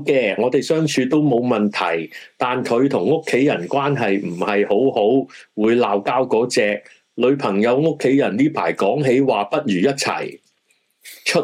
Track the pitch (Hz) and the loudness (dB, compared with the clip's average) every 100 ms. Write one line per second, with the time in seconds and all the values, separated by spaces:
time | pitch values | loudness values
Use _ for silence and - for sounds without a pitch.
0 | 147 135 110 95 120 135 131 160 156 139 | 2 2 0 0 0 0 0 0 0 0
1 | 127 151 151 117 123 110 104 - 90 82 | 0 2 2 2 2 0 0 -2 -2 -4
2 | 80 - - - 123 127 - 120 139 95 | -6 -14 -18 -6 -4 -2 -2 0 2 0
3 | 90 156 - 123 143 95 85 139 139 139 | 0 -2 0 0 2 0 -2 -2 0 0
4 | 107 98 92 87 98 101 101 104 131 123 | 0 -2 -2 -4 -2 0 2 2 2 2
5 | 104 131 127 - - - 107 117 113 101 | 2 2 -2 -10 -12 -2 0 2 2 0
6 | 101 127 127 110 123 123 104 104 - - | 0 -2 0 0 0 0 0 -2 -8 -20
7 | _ - 123 139 127 98 113 127 160 147 | _ -2 0 2 0 0 2 2 0 0
8 | 135 139 113 101 156 - 87 - - 135 | 0 2 0 0 0 0 -4 0 0 0
9 | 135 123 135 107 101 160 147 92 113 143 | 2 2 2 0 -2 -4 -2 0 0 -2
10 | - 87 - - _ _ _ _ _ _ | -4 -6 -8 -14 _ _ _ _ _ _
11 | - - - 175 | -20 -12 -4 -2